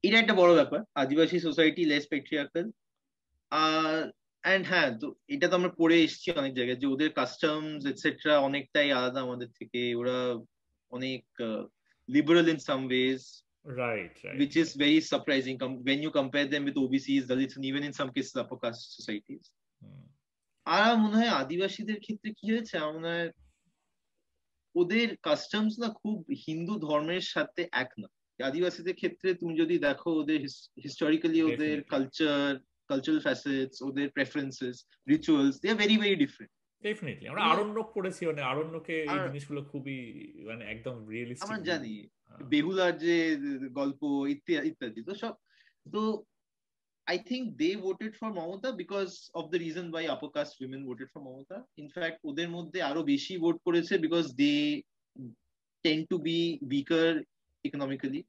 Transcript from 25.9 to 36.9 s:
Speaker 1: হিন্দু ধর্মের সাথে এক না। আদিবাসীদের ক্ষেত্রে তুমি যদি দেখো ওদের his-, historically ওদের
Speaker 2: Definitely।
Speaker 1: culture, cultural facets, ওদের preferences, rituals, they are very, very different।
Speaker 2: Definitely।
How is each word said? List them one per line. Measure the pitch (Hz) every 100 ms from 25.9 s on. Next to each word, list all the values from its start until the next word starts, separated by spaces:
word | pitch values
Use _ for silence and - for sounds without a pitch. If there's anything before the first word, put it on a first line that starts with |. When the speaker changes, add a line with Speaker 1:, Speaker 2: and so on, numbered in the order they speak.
| - 214 202 160 139 -
Speaker 1:
হিন্দু | 160 170 208
ধর্মের | 151 147 156 180
সাথে | 175 170 147 - 170
এক | - - -
না। | 101 _ _ _
আদিবাসীদের | 135 147 180 175 170
ক্ষেত্রে | 180 170 165 190
তুমি | 180 170 160
যদি | 165 170
দেখো | 190 180 170
ওদের | 160 151 156
his-, | 139 - - -
historically | 143 - 160 160 165 165
ওদের | 160 131
Speaker 2:
Definitely। | 151 147 139
Speaker 1:
culture, | 143 131 - 156 143 143 135 _ _ _
cultural | 139 151 156
facets, | 143 131 143 135 131 -
ওদের | 135 135 143
preferences, | - 131 151 139 135 127 120 _ _ -
rituals, | 156 156 151 139 135
they | 196
are | 220
very, | 208 220
very | 208 185
different। | 139 - 110 _ _ _
Speaker 2:
Definitely। | 208